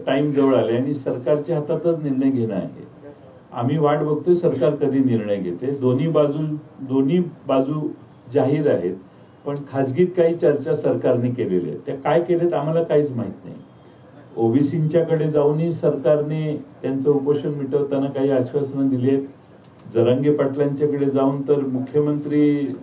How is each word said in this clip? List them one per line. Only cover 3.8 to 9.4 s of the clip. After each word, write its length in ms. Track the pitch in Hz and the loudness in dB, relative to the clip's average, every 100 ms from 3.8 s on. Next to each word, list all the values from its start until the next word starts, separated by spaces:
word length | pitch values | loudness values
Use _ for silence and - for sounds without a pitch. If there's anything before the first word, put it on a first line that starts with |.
| 147 151 | 2 2
बघतोय 360 | 151 151 175 | 0 0 2
सरकार 400 | 170 151 131 151 | 2 2 2 0
कधी 240 | 143 139 135 | 2 2 2
निर्णय 380 | 127 110 104 98 | 2 2 0 -2
घेते. 400 | 87 85 131 139 | -2 -4 -4 0
दोन्ही 320 | 127 135 165 | 0 2 2
बाजू, 480 | 151 143 151 156 151 - - | 2 2 0 -4 -6 -10 -14
दोन्ही 400 | 131 135 139 180 165 - 139 | -2 0 2 2 0 -6 -2
बाजू 420 | 135 135 151 - - - - - | 0 0 -2 -6 -8 -18 -20 -4
जाहीर 360 | 139 131 151 143 | 0 2 2 2
आहेत, 260 | 85 90 95 - - - - | 0 -2 -6 -12 -20 -20 -12